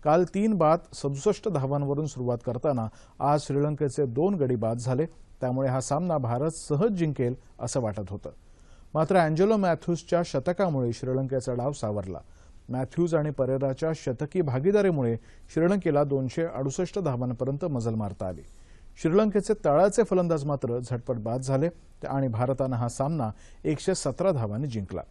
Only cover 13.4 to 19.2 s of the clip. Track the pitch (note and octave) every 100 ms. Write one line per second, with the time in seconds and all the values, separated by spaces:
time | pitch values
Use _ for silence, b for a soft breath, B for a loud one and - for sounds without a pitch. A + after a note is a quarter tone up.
13.4 | B2+ C3+ C3+ C3+ D#3+ D#3+ - A#2 D3+ F#3
14.4 | D#3 B2+ D3+ G#3 G3 D#3+ B2 A2+ b b
15.4 | b - E3+ G3+ F3 D3+ D3 C3+ C3 C#3
16.4 | E3 B2 C3+ C3 F3+ - E3 B2 B2 B2
17.4 | B2+ C#3+ F3+ C3+ A2+ A2 G#2 F#2+ F#2+ E2
18.4 | C#2 - b b b - E3 F3+